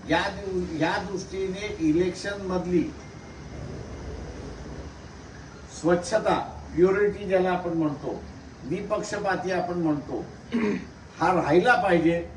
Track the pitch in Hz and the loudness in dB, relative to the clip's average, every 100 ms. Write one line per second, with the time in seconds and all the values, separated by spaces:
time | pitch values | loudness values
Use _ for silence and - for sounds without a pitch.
0 | - 165 196 190 196 185 170 156 160 180 | 2 0 0 -4 -4 -2 -2 0 0 0
1 | 185 185 131 190 190 185 208 - 160 160 | -2 -6 -6 -4 -4 -4 -6 0 2 4
2 | 185 - 202 202 185 185 170 175 - - | 2 0 -6 -6 -2 -2 2 2 2 -4
3 | - - - - - - - - - - | -14 -16 -16 -14 -12 -12 -10 -10 -10 -10
4 | - - - - - - - - - - | -10 -10 -10 -10 -12 -12 -12 -12 -12 -14
5 | - - - - - - - - 156 175 | -16 -16 -16 -16 -16 -16 -16 -4 2 2
6 | - 214 190 165 - - - 147 180 190 | 4 2 4 2 0 -10 -6 4 6 6
7 | 202 - 196 190 185 180 175 165 151 135 | 4 2 2 4 4 2 0 0 0 0
8 | - - - - - - 127 185 196 208 | -6 -8 -10 -14 -16 -14 -6 -4 -2 -2
9 | - 208 202 180 185 180 170 175 160 147 | -2 -2 0 0 0 0 0 0 2 2
10 | - - - - - 117 107 95 - - | -2 -6 -6 -12 -4 0 2 0 -4 -14
11 | - - 175 180 139 165 240 - 196 170 | -18 0 2 4 6 6 8 6 6 6
12 | 156 170 170 | 6 4 -2